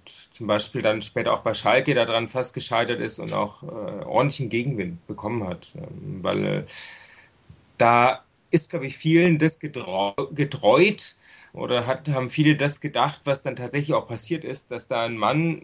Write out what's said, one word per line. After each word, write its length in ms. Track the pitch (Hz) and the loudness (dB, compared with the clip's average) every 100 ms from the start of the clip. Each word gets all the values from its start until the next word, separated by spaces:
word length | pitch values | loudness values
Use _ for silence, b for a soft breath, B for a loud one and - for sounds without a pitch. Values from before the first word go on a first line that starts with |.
| - | -16
zum 380 | - - - 104 | -18 -18 -10 -2
Beispiel 360 | 104 - 123 | 0 0 0
dann 200 | 107 107 | 0 0
später 300 | 104 123 113 | -2 -2 0
auch 80 | 110 | 0
bei 120 | 117 | 0
Schalke 420 | 104 107 127 147 | 0 4 4 4
daran 340 | 135 113 113 117 | 0 2 0 -2
fast 260 | 127 - | -4 -4
gescheitert 460 | 123 - 117 117 113 | -6 -2 0 0 -2
ist 180 | 113 - | -4 -6
und 140 | 110 | -4
auch, 320 | 101 104 - | -2 -4 -6
äh, 400 | - 113 101 101 | -14 -10 -10 -10
ordentlichen 460 | - 113 143 143 117 | -2 2 2 0 -2
Gegenwind 540 | 117 131 110 87 85 - | -2 -2 -4 -6 -8 -12
bekommen 400 | - 110 117 92 | -8 -4 -4 -4
hat, 240 | 87 - | -8 -12
ähm, 460 | - 87 98 98 95 | -16 -14 -12 -12 -4
weil, 220 | 95 101 | -2 0
äh, 180 | 101 101 - B B B B B B _ _ - _ - | -2 -4 -6 B B B B B B _ _ -20 _ 2
da 440 | 117 120 123 - _ _ - | 6 6 4 2 _ _ 0
ist, 180 | 165 - | 0 0
glaub 140 | 160 | -6
ich, 120 | 135 - | -8 -4
vielen 420 | 160 165 180 156 | 4 6 6 4
das 200 | 156 - | 2 0
getreu-, 560 | 151 131 92 95 101 120 139 | -10 -10 -6 -2 -2 -2 -6
getreut 840 | 143 143 - 104 135 214 - - - b b b | -2 -2 2 6 6 6 2 -8 -12 b b b
oder 320 | - 117 123 120 | -8 -2 -2 0
hat, 200 | - 156 | -4 -2
haben 200 | 131 123 | -2 -2
viele 240 | 156 151 | 4 4
das 260 | 151 143 - | 6 2 0
gedacht, 420 | 147 147 143 - | -4 0 0 0
was 180 | 143 135 | -2 -2
dann 140 | 139 117 | -2 -6
tatsächlich 380 | 123 143 147 | -4 -4 0
auch 120 | 117 - | 0 0
passiert 380 | 113 - 160 | -6 -2 -4
ist, 260 | 127 131 - | -4 -10 -8
dass 160 | 123 - | -10 -4
da 180 | 120 | -2
ein 120 | 117 113 | -2 0
Mann, 460 | 107 147 165 156 | 2 2 0 -2